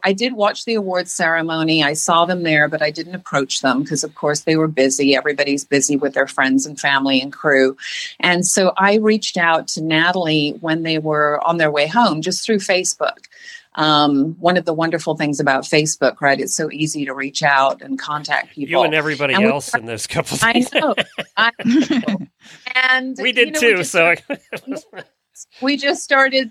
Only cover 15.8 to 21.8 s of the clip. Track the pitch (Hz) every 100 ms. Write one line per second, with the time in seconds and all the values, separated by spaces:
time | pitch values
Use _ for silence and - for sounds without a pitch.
15.8 | 151 - 131 - 143 135 - - 156 143
16.8 | 156 156 139 135 135 - 151 139 135 131
17.8 | 135 135 - 151 147 139 - - 139 -
18.8 | 156 156 151 143 143 160 214 143 - -
19.8 | 113 113 - - - 139 226 240 247 -
20.8 | 302 226 247 - 220 - 226 - 233 262